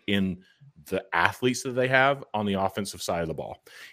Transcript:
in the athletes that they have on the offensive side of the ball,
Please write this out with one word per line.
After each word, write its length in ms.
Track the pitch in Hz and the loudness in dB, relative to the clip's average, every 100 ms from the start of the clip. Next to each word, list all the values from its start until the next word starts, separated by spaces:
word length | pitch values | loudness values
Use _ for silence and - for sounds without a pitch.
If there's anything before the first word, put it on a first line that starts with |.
| - | -2
in 320 | 101 95 90 - _ - - 73 | 0 0 -2 -10 _ -20 -20 -6
the 180 | 92 - | -6 -2
athletes 480 | 85 123 - 127 123 | 2 2 2 0 0
that 100 | 135 | -2
they 140 | 123 127 | 0 2
have 360 | 131 135 139 - | 4 4 2 -4
on 120 | 107 104 | -2 0
the 80 | |
offensive 480 | 98 95 - 98 87 | 0 0 -2 -6 -6
side 200 | - 87 | -4 -2
of 60 | 82 | -2
the 60 | |
ball, 240 | 76 - - - - - | -4 -8 -12 -18 -20 -20